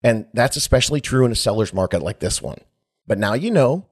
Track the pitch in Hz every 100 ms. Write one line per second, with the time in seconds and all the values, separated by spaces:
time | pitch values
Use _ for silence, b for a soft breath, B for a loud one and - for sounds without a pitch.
0 | 120 113 104 120 120 - - 127 - 147
1 | - 131 123 110 - 107 104 95 92 90
2 | 76 - 90 - - - _ _ _ _
3 | - 101 101 117 202 202 127 165 -